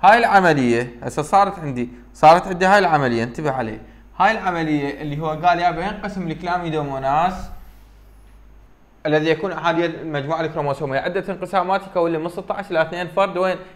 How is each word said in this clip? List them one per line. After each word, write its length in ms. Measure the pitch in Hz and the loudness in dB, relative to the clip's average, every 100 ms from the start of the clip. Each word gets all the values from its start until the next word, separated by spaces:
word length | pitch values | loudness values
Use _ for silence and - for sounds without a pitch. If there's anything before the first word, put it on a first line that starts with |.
هاي 160 | 185 226 | 6 6
العملية 760 | 233 196 185 147 123 117 123 - | 6 6 6 4 4 2 -2 -8
هسه 200 | - - | -8 -6
صارت 360 | 147 196 196 185 | 2 2 2 0
عندي، 300 | 156 123 120 - - | -8 -6 -6 -10 -20
صارت 320 | - 156 170 185 | 4 8 8 4
عندي 200 | 175 185 | 0 4
هاي 120 | 202 | 6
العملية، 460 | 180 156 135 117 | 6 2 2 0
انتبه 260 | 113 - 151 | -2 -4 -4
عليه. 320 | 131 113 107 - - - - | -4 -6 -8 -16 -20 -12 0
هاي 120 | 190 | 2
العملية 720 | 220 190 170 160 151 139 - | 2 -2 -2 -2 -2 -2 -6
اللي 180 | 151 143 | -8 -6
هو 80 | 160 | -6
قال 300 | 156 175 170 | -2 0 2
يابا 280 | 175 165 185 | 0 -2 -6
ينقسم 420 | 214 202 190 170 | -6 -8 -8 -8
الكلاميدوموناس 1200 | 160 180 175 170 156 143 135 135 147 175 185 - - - - - - - - - - - - - _ _ _ 156 | -6 -6 -4 -4 -4 -4 -4 -2 0 0 -2 -10 -14 -18 -20 -20 -20 -20 -20 -20 -20 -20 -20 -20 _ _ _ 0
الذي 240 | 151 156 | 0 2
يكون 220 | 160 190 | 0 -2
أحادية 340 | 165 165 160 170 | -4 -2 0 -2
المجموعة 540 | 107 156 147 139 160 | -4 -8 -6 -4 -4
الكروموسومية 600 | 160 160 143 135 147 131 | -4 -4 -4 -4 -4 -4
عدة 240 | - 190 185 | -4 -4 -6
انقسامات 540 | 185 180 196 180 190 185 | -8 -4 -2 0 -2 -2
يكون 260 | 185 170 | -2 0
لي 60 | 165 | -2
من 100 | 165 | -4
ستة 260 | 165 - | -8 -8
عشر 160 | 202 196 | -8 -4
إلى 120 | 165 | -2
اثنين 260 | 160 175 175 | -2 -4 -4
فرد، 280 | 165 196 175 | -2 0 0
وين؟ 200 | 185 180 - | -2 -2 -8